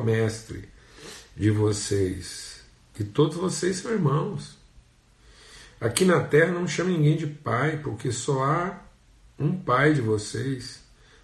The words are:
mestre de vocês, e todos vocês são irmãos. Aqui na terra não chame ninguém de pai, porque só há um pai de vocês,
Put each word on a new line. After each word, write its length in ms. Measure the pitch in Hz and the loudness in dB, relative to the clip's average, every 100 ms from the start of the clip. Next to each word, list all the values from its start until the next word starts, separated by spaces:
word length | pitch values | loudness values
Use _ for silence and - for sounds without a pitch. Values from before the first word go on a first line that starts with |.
mestre 640 | 113 113 110 - - - - - - - - - - - | 2 2 0 -2 -10 -14 -14 -20 -20 -20 -18 -18 -16 0
de 160 | 107 | 2
vocês, 1120 | 104 107 104 - 101 92 87 87 - - - - _ _ - | 4 2 0 0 0 0 -2 -10 -14 -16 -18 -20 _ _ -8
e 40 | |
todos 340 | 104 147 151 170 | -2 2 2 2
vocês 400 | 180 - 175 185 | -4 -2 -2 -2
são 140 | 240 | -2
irmãos. 640 | 214 143 151 208 - - - - - - _ _ _ - - - - - - | 0 2 2 -2 -6 -12 -18 -20 -20 -20 _ _ _ -20 -20 -20 -20 -20 -4
Aqui 240 | 113 - | -2 2
na 160 | 185 151 | 4 4
terra 320 | - 147 175 | 4 4 4
não 160 | 175 180 | 2 -2
chame 260 | - 185 | -2 0
ninguém 220 | 165 147 165 | 2 4 2
de 120 | 151 | -2
pai, 520 | - 117 117 151 147 | -6 -4 -2 -2 -4
porque 280 | 123 110 127 | -6 -6 -4
só 320 | 117 - 135 | -4 -2 0
há 380 | 135 170 185 190 - _ _ _ - - | 0 0 -2 -6 -16 _ _ _ -16 -4
um 180 | 151 185 | -2 -2
pai 380 | - 123 151 | 0 4 4
de 80 | 143 | 4
vocês, 800 | 110 107 - 117 135 127 - - - _ - - | 2 0 -2 -6 -4 -6 -8 -16 -20 _ -20 -20